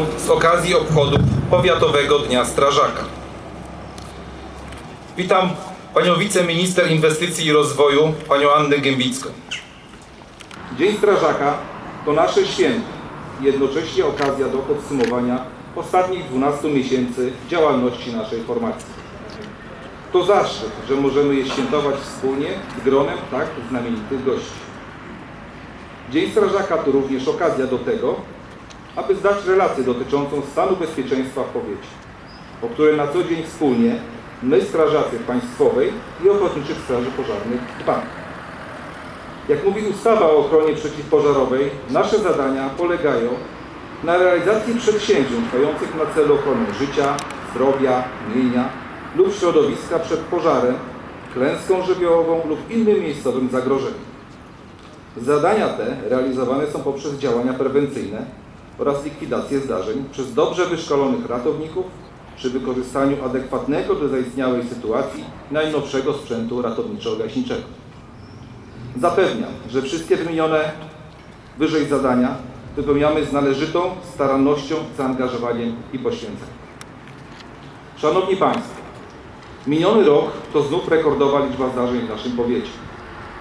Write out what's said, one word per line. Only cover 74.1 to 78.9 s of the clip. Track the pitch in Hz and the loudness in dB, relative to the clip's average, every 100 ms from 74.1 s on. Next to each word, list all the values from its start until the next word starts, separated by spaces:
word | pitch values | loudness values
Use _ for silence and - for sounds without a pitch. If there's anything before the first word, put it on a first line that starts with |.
starannością, | - 139 135 139 143 - 160 139 - | -2 0 4 4 2 -2 -4 -4 -4
zaangażowaniem | 131 127 127 120 120 117 117 113 - | -4 -2 -2 -2 -4 -2 -4 -6 -10
i | 131 | -6
poświęceniem. | 117 117 107 101 98 - - - - - - - - - - - - - - - | -4 -4 -6 -12 -14 -18 -18 -18 -20 -20 -20 -20 -20 -18 -18 -18 -20 -20 -20 -2
Szanowni | 151 185 190 190 | 2 2 2 2
Państwo, | 143 175 - - - | 2 0 -6 -12 -16